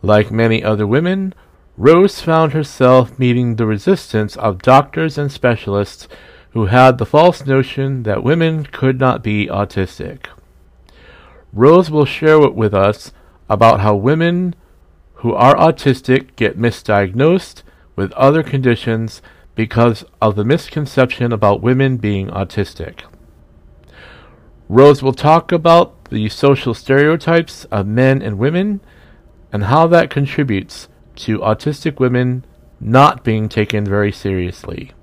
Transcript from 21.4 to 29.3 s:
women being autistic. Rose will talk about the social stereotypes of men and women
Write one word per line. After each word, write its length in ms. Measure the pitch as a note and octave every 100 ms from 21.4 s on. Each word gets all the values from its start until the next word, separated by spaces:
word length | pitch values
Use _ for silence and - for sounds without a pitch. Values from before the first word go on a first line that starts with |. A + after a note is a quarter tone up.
| G#2 G2+
women 360 | A2+ B2+ C3+ B2+
being 300 | G#2+ G2+ G2
autistic. 720 | F#2+ F#2+ - F#2+ - D#2+ - - _ _ _ _ _ _ _ _ - - - - _ _ - _
Rose 340 | A2+ C#3+ C#3
will 80 | C3
talk 400 | B2+ D3 E3 E3
about 540 | E3+ E3 E3+ F3 _ -
the 240 | A2 G#2+
social 440 | - C#3+ C#3 -
stereotypes 920 | A2+ - C3+ D3 D#3+ - E3 E3 - -
of 200 | G#2+ G2
men 360 | A2 C3 C3+
and 180 | G2+ G2+
women 400 | B2 E3+ G3+ G3+ _ _ - - _